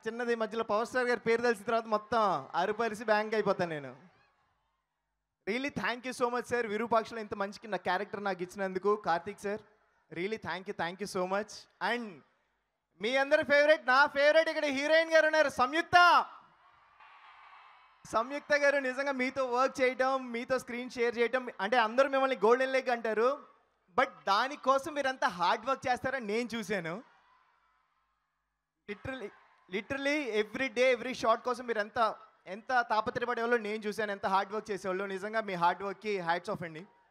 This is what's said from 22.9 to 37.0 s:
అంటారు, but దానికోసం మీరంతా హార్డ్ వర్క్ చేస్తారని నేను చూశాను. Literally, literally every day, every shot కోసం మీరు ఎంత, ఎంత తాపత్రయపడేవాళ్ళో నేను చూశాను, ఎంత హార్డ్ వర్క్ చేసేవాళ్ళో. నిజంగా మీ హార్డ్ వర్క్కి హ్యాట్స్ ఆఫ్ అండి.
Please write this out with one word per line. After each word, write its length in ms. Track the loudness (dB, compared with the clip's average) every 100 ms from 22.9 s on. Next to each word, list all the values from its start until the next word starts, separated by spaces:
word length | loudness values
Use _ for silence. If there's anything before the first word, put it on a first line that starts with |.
అంటారు, 360 | -2 0 2 2 0 -10 _ _ _ _ 0
but 120 | 0 0 0
దానికోసం 640 | 2 2 -2 2 2 2 -4
మీరంతా 300 | -4 0 -2 0
హార్డ్ 260 | 0 0 0
వర్క్ 140 | -2 0
చేస్తారని 400 | -2 -2 -4 -2
నేను 160 | -2 -2
చూశాను. 380 | -6 -4 -4 -4 -8 -12 _ _ _ _ _ _ _ _ _ _ _ _ _ _ _ _ _ -14
Literally, 400 | -12 -10 -10 -12 -16 _ _ _
literally 420 | -8 -4 -4 0 0 0 -2
every 260 | -2 -2 -4 2
day, 80 | 2 2
every 180 | -2 -2
shot 200 | 0 0 0
కోసం 180 | -6 -4
మీరు 120 | -4 -2
ఎంత, 120 | 0 0 -2 -16 _ -16
ఎంత 160 | -16 -2 -2 2
తాపత్రయపడేవాళ్ళో 680 | 0 0 -4 -4 -2 2 0 0
నేను 120 | -6 -6
చూశాను, 240 | -4 -4 -4
ఎంత 80 | 0
హార్డ్ 200 | 0 0 -6
వర్క్ 140 | -6
చేసేవాళ్ళో. 380 | -6 -4 -4 -4 -6
నిజంగా 260 | -4 -4 -4
మీ 60 | 2
హార్డ్ 200 | 2 2 -6
వర్క్కి 260 | -6 -4 -4 0
హ్యాట్స్ 240 | -2 -2
ఆఫ్ 100 | -8 -8
అండి. 160 | -12 -18 _